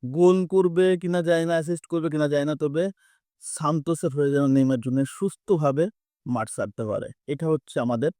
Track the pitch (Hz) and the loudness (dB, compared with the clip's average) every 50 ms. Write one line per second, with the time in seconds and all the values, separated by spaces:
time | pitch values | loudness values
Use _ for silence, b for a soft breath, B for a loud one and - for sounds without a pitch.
0 | - 123 131 156 175 180 185 190 185 165 185 190 185 180 170 175 185 185 185 180 | -10 -6 0 4 6 6 6 6 2 2 2 2 2 4 4 4 4 4 2 0
1 | 180 180 175 180 170 165 170 165 165 165 170 165 160 151 175 165 - - 165 170 | -2 -2 -2 0 2 2 2 2 2 0 0 -2 -2 -2 -6 -6 -6 -4 -4 -2
2 | 156 165 151 151 151 147 147 143 143 147 151 151 151 147 139 156 180 196 190 _ | -2 -2 0 0 0 2 2 0 0 0 -2 -2 -2 -2 -2 -2 -2 -4 -4 _
3 | _ _ _ _ _ _ _ _ - - - - 156 147 156 160 139 - 170 156 | _ _ _ _ _ _ _ _ -16 -14 -10 -4 -2 0 0 0 0 -2 -4 -2
4 | - 170 131 143 147 143 139 143 143 139 135 135 135 131 135 123 113 131 123 135 | -2 -4 -2 0 0 0 2 2 2 4 4 4 4 2 2 -2 -2 -2 -2 -2
5 | 139 135 - - 196 196 - _ _ - 202 165 151 143 135 139 165 208 - _ | -2 -2 -4 -4 -4 -4 -4 _ _ 0 0 2 2 0 2 0 -2 -2 -4 _
6 | _ _ _ _ _ - 123 117 113 107 - - 104 101 104 - 117 107 101 101 | _ _ _ _ _ -6 -4 -4 -4 -6 -6 -6 -6 -6 -6 -8 -6 -4 -4 -4
7 | 101 - - _ _ - 147 139 165 160 160 156 _ _ - 151 123 120 120 117 | -6 -8 -14 _ _ -8 -8 -4 -2 -2 -2 -2 _ _ -6 -4 -2 -2 -2 0
8 | 120 160 - | -2 -2 -4